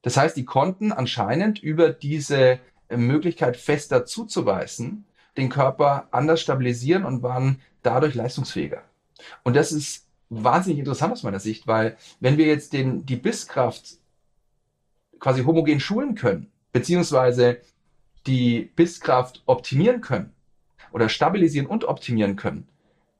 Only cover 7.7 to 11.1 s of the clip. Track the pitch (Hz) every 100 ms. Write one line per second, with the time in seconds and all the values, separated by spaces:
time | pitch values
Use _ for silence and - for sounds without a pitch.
7.7 | _ 120 120 151 120 120 - 131 - 71
8.7 | - _ _ _ _ - - - 127 147
9.7 | 151 143 - _ _ _ 113 117 151 190
10.7 | 143 139 131 160